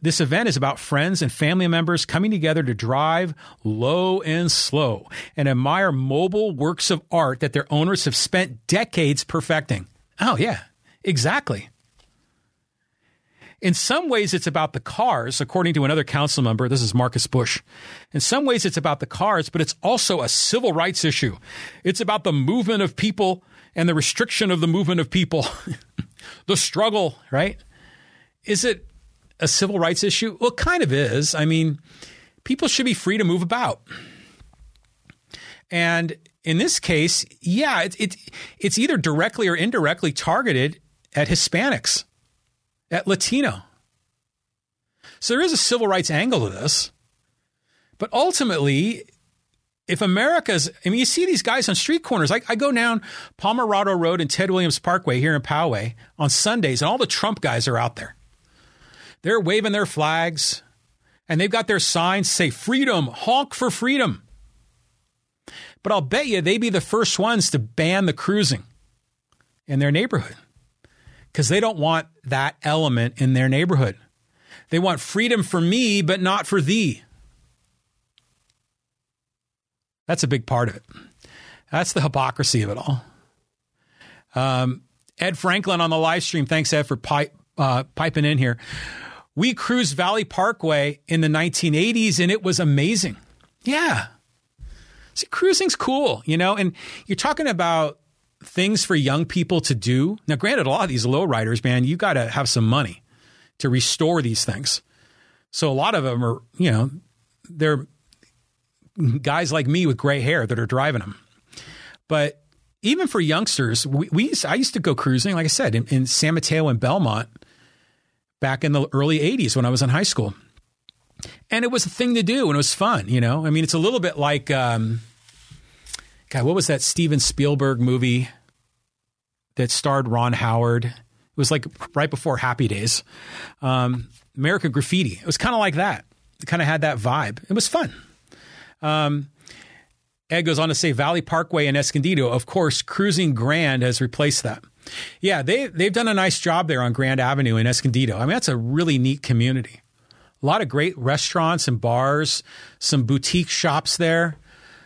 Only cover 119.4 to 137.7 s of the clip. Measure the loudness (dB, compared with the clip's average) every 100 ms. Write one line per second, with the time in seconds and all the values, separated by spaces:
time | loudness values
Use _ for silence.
119.4 | 0 2 2 2 2 2 2 0 -4 -6
120.4 | -18 _ _ _ _ _ _ -20 -20 -20
121.4 | _ -2 0 0 -2 -2 0 2 2 2
122.4 | 2 2 0 0 2 0 0 2 2 2
123.4 | 0 0 2 2 2 2 0 0 0 0
124.4 | 0 0 2 0 0 -4 -8 _ -20 -20
125.4 | -20 -20 -20 -20 -16 -16 -18 _ _ -2
126.4 | 0 2 0 0 0 0 2 2 0 2
127.4 | 2 2 0 2 2 2 2 0 -2 -8
128.4 | _ _ _ _ _ _ _ _ _ _
129.4 | _ -4 -2 -2 0 0 2 2 2 0
130.4 | 0 2 2 0 -2 -8 -18 _ _ -4
131.4 | 0 0 -2 -12 -8 -2 -2 -2 -4 -2
132.4 | -2 0 -2 0 -2 -2 -6 -18 -18 -16
133.4 | -18 -6 -2 0 0 -2 -8 -16 _ -4
134.4 | -2 0 0 -2 0 0 0 -4 -6 -2
135.4 | 0 2 0 0 -2 -4 -10 _ _ _
136.4 | -4 0 0 2 0 0 0 0 -2 -8
137.4 | -4 -2 0